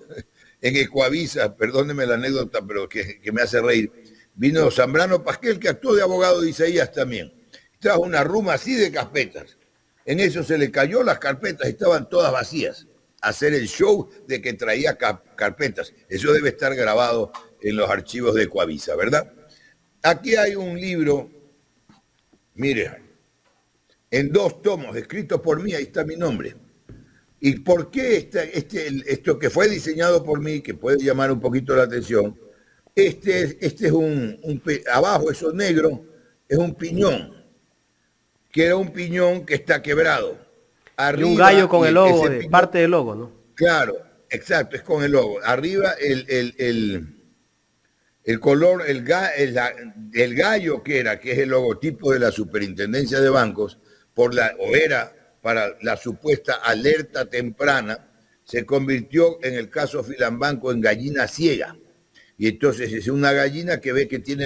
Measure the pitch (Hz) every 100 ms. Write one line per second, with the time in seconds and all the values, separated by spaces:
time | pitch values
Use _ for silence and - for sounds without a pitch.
0 | - 160 - _ _ _ 123 139 131 139
1 | 131 156 151 143 107 - 110 131 147 143
2 | 123 117 131 135 117 110 98 101 95 110
3 | 98 - 107 107 101 117 117 117 107 -
4 | - - _ - 131 160 143 127 127 151
5 | 185 180 165 - 240 208 196 135 269 208
6 | 185 185 185 175 165 151 165 170 135 147
7 | 127 110 80 _ _ - _ _ 208 175
8 | 180 156 147 208 190 139 208 254 190 143
9 | 113 143 107 - - _ _ _ _ _
10 | - 160 190 165 147 156 139 139 143 226
11 | 240 139 139 135 202 151 131 - 190 160
12 | 127 175 156 127 117 - 92 - - _
13 | _ - 104 110 147 147 113 - 202 202
14 | - - - 127 123 110 113 113 151 -
15 | 113 95 _ - 104 92 139 - - _
16 | - 95 147 151 143 - 135 135 110 110
17 | 120 117 104 - - _ 104 107 98 98
18 | - 120 120 110 98 98 85 76 - 78
19 | 104 151 - - - _ _ _ _ _
20 | 160 170 226 220 208 196 185 175 185 175
21 | 147 143 120 - _ _ _ _ _ _
22 | _ _ _ _ _ - 139 120 82 -
23 | - _ _ _ _ _ _ _ _ _
24 | - 127 143 185 190 - 202 180 123 113
25 | - 196 165 180 165 151 196 160 123 -
26 | 156 165 165 104 - - _ _ - -
27 | - _ _ - 139 123 - 175 - 269
28 | 254 208 - 185 160 170 - 202 151 135
29 | 139 135 131 123 120 160 214 190 151 160
30 | 170 170 156 147 151 147 131 - 123 143
31 | 135 131 135 123 123 127 135 131 123 120
32 | 98 110 104 107 - _ _ _ _ -
33 | 196 - 196 180 151 - 160 - 175 160
34 | 156 147 113 107 156 139 165 147 - 123
35 | 185 185 156 - 160 175 196 160 156 131
36 | - - _ _ - 143 170 - 165 175
37 | 196 117 78 - _ _ _ _ _ _
38 | _ _ _ _ _ 151 165 185 190 180
39 | 175 175 180 180 - 143 - 147 147 147
40 | 165 135 101 - - _ _ _ _ -
41 | 143 143 170 170 190 196 185 175 160 170
42 | 190 170 156 127 156 170 180 175 165 175
43 | 117 104 120 - _ - 170 160 117 92
44 | - _ - 120 - 165 - 127 - 151
45 | 143 139 110 101 107 127 165 196 190 147
46 | 143 131 131 127 120 - 123 117 107 92
47 | 78 - _ _ _ _ _ _ _ _
48 | _ _ - 113 143 143 170 180 151 135
49 | 120 175 190 147 139 120 120 - 117 104
50 | 107 113 123 123 196 220 165 131 139 139
51 | 117 104 127 127 135 131 123 104 156 131
52 | 139 131 117 110 90 104 98 90 101 131
53 | 123 135 135 135 110 95 101 - _ _
54 | _ - 120 123 113 - 98 135 156 131
55 | - - _ _ 113 113 104 - 110 107
56 | 123 101 151 139 - 123 117 110 139 156
57 | 147 139 120 123 120 107 143 131 107 113
58 | _ _ _ _ - 120 - 139 135 131
59 | 110 156 170 165 131 123 107 151 143 147
60 | 113 131 120 120 143 135 127 120 110 107
61 | 139 139 - - 165 113 69 - _ _
62 | _ _ _ - 107 - 139 110 113 110
63 | 110 139 143 139 139 151 175 156 131 131
64 | 127 131 123 143